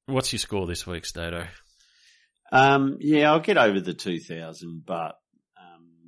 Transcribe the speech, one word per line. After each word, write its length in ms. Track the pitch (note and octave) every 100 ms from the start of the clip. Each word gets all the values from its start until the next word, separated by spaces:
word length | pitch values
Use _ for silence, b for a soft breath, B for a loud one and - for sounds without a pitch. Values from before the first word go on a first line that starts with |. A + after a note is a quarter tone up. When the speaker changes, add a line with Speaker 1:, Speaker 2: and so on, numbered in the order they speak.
| -
Speaker 1:
What's 260 | C3 -
your 80 | A#2
score 260 | - G2+ F2+
this 200 | F2 -
week, 180 | E2+
Stato? 420 | - E2+ E2+ E2+ E2 - b b b b b b b _ -
Speaker 2:
Um, 480 | B2+ C3+ C#3 C3+ -
yeah, 300 | D3 D3+ D3+
I'll 100 | D#3
get 160 | D#3+ F3
over 240 | A2+ G2
the 140 | F2
two 260 | E2+ G2 E2+
thousand, 600 | - E2 E2 D#2+ E2+ E2
but, 320 | D#2 E2+ C#2+ - _ _ _ F#2+
um, 300 | F2+ E2+ E2+ E2+